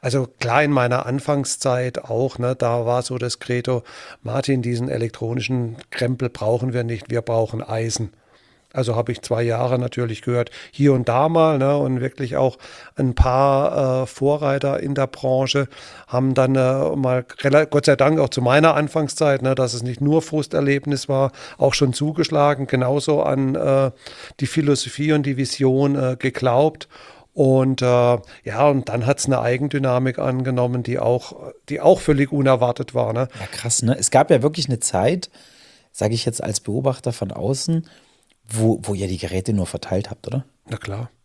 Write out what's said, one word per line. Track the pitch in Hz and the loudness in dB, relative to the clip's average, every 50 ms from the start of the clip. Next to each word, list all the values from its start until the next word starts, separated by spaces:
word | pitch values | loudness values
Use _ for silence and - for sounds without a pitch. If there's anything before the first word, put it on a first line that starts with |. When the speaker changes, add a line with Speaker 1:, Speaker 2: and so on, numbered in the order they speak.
Speaker 1:
Also | - 131 117 139 127 123 _ _ | -2 -2 -2 -2 -2 -4 _ _
klar | - 120 117 139 151 | -4 0 2 2 4
in | 147 | 4
meiner | 147 135 123 120 123 127 - | 4 2 2 2 0 0 -2
Anfangszeit | 123 127 139 - - 147 143 135 - - - - 135 123 127 127 127 123 - - | -2 -4 -4 -2 -2 -2 -2 -2 -4 -6 -4 -2 0 0 0 -2 -4 -6 -8 -8
auch, | - 113 113 131 131 - | -4 -2 -2 -2 -2 -2
ne? | - 120 123 131 | -4 -4 -4 -2
Da | 127 123 120 120 120 113 | 0 0 0 0 0 0
war | 117 120 123 | 0 0 -2
so | 123 - 127 | -2 -4 -6
das | 123 123 123 - _ | -6 -6 -6 -6 _
Credo, | - - 123 123 120 - 127 120 - - - - - - - _ | -6 -4 -4 -4 -2 -2 -2 -2 -4 -8 -20 -20 -20 -20 -20 _
"Martin, | _ 117 117 131 - - 135 127 | _ -6 -4 -4 0 0 0 0
diesen | 113 120 120 117 123 131 | 0 -2 -2 -2 -4 -4
elektronischen | 135 120 117 113 - - 117 113 120 127 113 107 131 127 120 117 113 - - _ | -2 -4 -4 -6 -6 -6 -6 -6 -4 -4 -4 -2 -2 -2 -2 -4 -8 -12 -16 _
Krempel | - - 123 120 127 123 127 120 | -6 -4 -2 -2 -2 -2 -4 -6
brauchen | - - 107 107 117 120 127 131 117 | -6 -4 -2 0 0 0 0 -2 -4
wir | 123 120 | -4 -4
nicht, | 117 117 101 - - | -4 -6 -8 -8 -4
wir | 120 117 | -6 -4
brauchen | 117 - 117 113 113 110 - 110 117 | -2 -2 0 0 0 -2 -4 -10 -8
Eisen." | - 110 113 113 117 113 - 113 - _ _ _ _ _ _ _ _ _ _ _ _ - | -6 -4 -4 -4 -4 -4 -6 -6 -8 _ _ _ _ _ _ _ _ _ _ _ _ -6
Also | - 127 113 113 | -4 -2 0 0
habe | 113 120 - | -2 -2 -4
ich | 120 - | -6 -8
zwei | - - 120 113 120 | -4 -4 -2 -2 0
Jahre | 117 113 113 123 123 127 | -2 0 -2 0 -2 -2
natürlich | 123 123 117 - - 127 113 110 - - | -2 -2 -4 -4 -4 -4 -4 -6 -6 -4
gehört, | - 120 120 120 - - - - - | -2 -2 -2 -2 -4 -8 -20 -20 -18
hier | _ - 143 143 135 | _ 2 4 4 4
und | 127 120 | 4 2
da | - 117 127 143 160 | 2 2 2 2 2
mal, | 165 165 160 160 156 135 | 4 4 4 4 4 2
ne, | 135 139 143 | 2 2 2
und | 143 143 131 131 123 | 0 0 0 -2 -2
wirklich | 123 135 - - 139 117 - | -2 -6 -6 -6 -8 -4 0
auch | 135 131 131 - - - - - - - - _ | 2 0 0 0 -4 -20 -20 -20 -20 -20 -14 _
ein | - 135 131 120 | -2 -2 0 2
paar, | - - 131 123 131 139 139 139 135 143 - - - 139 131 127 131 | 2 2 4 4 4 4 4 4 2 2 0 0 0 0 0 0 -2
äh, | 131 | -2
Vorreiter | 127 - - 135 139 147 147 151 139 135 139 139 139 139 - | -6 -6 -2 0 0 0 2 0 -2 -2 0 0 -2 -2 -2
in | - 139 139 | -4 -4 -2
der | 143 135 | -2 -2
Branche | 131 - - - 131 131 131 135 127 - 143 135 127 - - - - - - - | -4 -4 -4 0 0 2 2 0 0 0 -2 -2 -2 -6 -20 -20 -20 -20 -20 -12
haben | _ - 123 131 131 131 | _ -2 0 0 2 2
dann, | 135 131 131 135 | 2 2 2 2
äh, | 135 127 127 131 135 143 160 170 | 2 2 2 2 0 0 0 0
mal | 147 131 127 127 127 123 - - - - | 0 0 0 0 0 -2 -6 -14 -4 0
rela-, | 139 135 151 156 | 4 4 4 4
Gott | 151 - 147 - | 4 0 2 4
sei | - 139 | 4 4
Dank | 127 139 147 160 160 | 4 4 4 4 4
auch | 147 120 | 2 0
zu | - - | 0 0
meiner | 123 123 127 147 156 165 147 | 2 4 4 6 6 6 4
Anfangszeit, | 147 151 147 - 160 151 135 - - 156 147 139 135 131 | 2 0 0 -2 -2 -2 -2 -2 0 2 2 2 2 0
ne, | 131 135 | 0 0
dass | 131 131 120 113 | 0 0 -2 -2
es | 120 117 | -6 -6
nicht | 127 120 - | -6 -4 -2
nur | 143 143 151 165 160 | 0 2 2 2 0
Frusterlebnis | - 151 151 143 - - 151 147 139 139 139 135 147 143 135 - | 0 -4 -4 -2 0 -2 0 2 2 0 0 0 -2 -4 -4 -2
war, | - 139 135 135 135 - - - - - - | -2 0 0 0 0 -2 -8 -20 -20 -2 0
auch | 135 139 - | 2 2 4
schon | - 147 131 120 | 2 0 0 0
zugeschlagen, | - 147 151 151 165 165 - 160 147 143 147 147 135 139 | -2 -4 -4 -2 -2 -2 0 2 2 4 2 2 0 -2
genauso | 127 - 127 127 123 135 147 139 - 151 143 | -2 0 0 2 2 0 0 0 0 0 2
an, | - 143 135 131 135 131 135 | 2 0 0 0 0 0 0
äh, | - - 135 135 135 135 131 - _ - - - - - - - - | 0 0 2 2 2 2 0 -4 _ -20 -20 -20 -18 -20 -20 -6 -6
die | 139 | -6
Philosophie | 131 - 160 151 143 143 135 - 120 - - 147 151 151 | -2 -2 0 2 2 2 2 0 -8 -6 -4 0 2 2
und | 147 139 | 2 2
die | 143 135 | 0 -2
Vision, | 127 139 127 - - 139 131 127 135 143 139 139 | -2 -2 -4 -2 0 2 2 4 4 2 2 2
äh, | 139 131 127 127 | 0 0 -2 -2
geglaubt. | 123 - 135 - - 127 127 120 127 147 160 156 - - _ - - - - - - - _ _ | -2 -4 -4 -4 0 0 2 4 4 4 2 0 -4 -20 _ -20 -20 -20 -20 -20 -20 -20 _ _
Und, | - 143 135 131 131 131 131 135 - 127 | 2 4 4 6 4 4 2 0 0 2
äh, | 123 123 123 120 120 123 117 - - - - _ | 2 4 4 4 4 2 0 -2 -12 -20 -14 _
ja, | 110 107 113 139 147 | -8 -2 2 2 4
und | 143 139 127 - | 4 2 -2 -2
dann | 107 120 - | -4 -2 0
hat's | 127 143 - - | 0 0 0 0
eine | 139 135 123 | 0 0 0
Eigendynamik | 113 120 127 123 143 143 143 143 135 131 123 127 131 131 127 | 2 0 0 0 -2 -2 -2 -2 0 2 2 2 0 0 -2
angenommen, | - - 131 127 131 127 131 127 123 123 123 123 123 | -2 -2 -2 -2 -2 -2 -2 0 0 0 0 0 -2
die | 117 - 120 | -4 -4 -4
auch, | - - 113 123 123 - - - - - - - - _ - | 0 2 2 0 0 -2 -8 -18 -16 -16 -16 -18 -18 _ -10
die | 147 143 | -8 2
auch | 147 156 185 185 | 6 6 6 6
völlig | - - 147 135 143 135 | 4 2 2 2 2 0
unerwartet | - 143 135 135 131 120 123 123 120 - 135 - 123 | 2 2 4 4 4 4 2 0 0 -4 -6 -4 -2
war, | 123 120 110 110 | -2 -2 0 0
ne? | 117 131 123 - - | -2 -2 -4 -6 -14
Speaker 2:
Ja, | 101 - | -14 -12
krass, | - - - 120 - - - | -12 -8 -4 -2 -2 0 2
ne? | 113 123 - | 2 0 2
Es | - - | -2 4
gab | - 131 156 - | 6 6 6 6
ja | 170 127 | 4 4
wirklich | 117 151 151 180 143 | 4 2 0 -2 -4
eine | - 127 113 | -4 -4 -4
Zeit, | - - - 92 98 127 175 180 - - _ - - - - - - - - _ _ _ | -2 -2 0 2 2 2 0 0 -4 -12 _ -20 -20 -20 -20 -20 -20 -20 -20 _ _ _
sag | _ - 107 107 | _ -4 -2 -2
ich | 113 113 - | 0 0 -2
jetzt | 120 110 - - | -4 -4 -4 -6
als | - 104 - | -6 -6 -6
Beobachter | _ - 104 127 131 139 127 - - - 117 | _ -4 -6 -2 -2 -2 -4 -2 -6 -8 -6
von | - - 95 | -4 -8 -8
außen, | - - 82 107 135 131 - - 165 160 160 - - - _ _ _ _ _ _ _ _ _ | -6 -4 -4 -2 -2 -2 -2 -2 -2 -2 -4 -6 -18 -20 _ _ _ _ _ _ _ _ _
wo, | - 113 110 110 113 110 - - | -10 -4 0 2 2 2 0 -2
wo | - 101 | -6 -4
ihr | 92 98 | -4 -4
die | 92 95 | -4 -4
Geräte | 87 - 82 87 95 95 - 107 | -6 -6 -4 -4 -4 -2 -2 -2
nur | 101 90 | -2 -2
verteilt | - - 98 - - 95 95 101 - | -4 -6 -10 -6 -4 -4 -4 -4 -6
habt, | 110 _ - | -12 _ -10
oder? | - 110 135 131 _ _ _ _ - | -6 -6 -6 -8 _ _ _ _ -12
Speaker 1:
Na | 110 | -12
klar. | 107 - - 95 101 120 - _ _ | -10 -10 -10 -10 -10 -10 -12 _ _